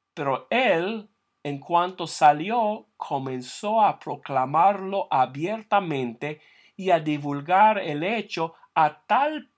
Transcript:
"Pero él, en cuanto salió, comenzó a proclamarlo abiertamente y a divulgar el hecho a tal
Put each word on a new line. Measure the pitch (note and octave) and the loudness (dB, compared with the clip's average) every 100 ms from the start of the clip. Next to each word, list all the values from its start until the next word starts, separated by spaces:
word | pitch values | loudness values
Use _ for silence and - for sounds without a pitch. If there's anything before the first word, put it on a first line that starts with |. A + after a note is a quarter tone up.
| _ | _
"Pero | - C#3 B2 - | -8 -4 -4 -2
él, | A#3+ B3+ E3 F#3 A3+ G#3 _ _ _ | 0 2 0 -2 -6 -12 _ _ _
en | D3 C#3 | -10 -10
cuanto | C3+ E3+ F3+ F#3 E3 | -2 0 0 -4 -10
salió, | - D3+ D3 F#3 A#3+ G#3+ G#3+ _ - | 4 6 6 0 -2 -2 -4 _ -16
comenzó | - C#3 C3+ B2+ B2+ - G#3 A3 | -8 -6 -6 -8 -10 -8 -2 2
a | G3+ - | 2 2
proclamarlo | - C#3 - C3+ C3 D#3 F#3 G3+ F#3+ G3 - | -8 -10 -4 -2 0 4 4 2 -2 -4 -2
abiertamente | C#3 B2+ C3+ E3+ A3 G#3+ G3+ F3+ C#3 B2 A2+ D3 D3+ _ _ _ - | 0 0 -2 -6 -6 0 0 0 -4 -4 -6 -10 -10 _ _ _ -8
y | F#3+ | 2
a | E3 | 2
divulgar | D3+ D3 C#3+ C#3+ C#3+ F#3 G#3+ G#3 | 2 -4 -4 -6 0 6 6 4
el | E3 D3 | -2 -4
hecho | F3 A3+ G3+ - E3 - _ | -4 -4 -6 -6 -6 -6 _
a | - D3+ - - | 2 2 0 -2
tal | A#3 D4 D4+ - | 0 0 -4 -12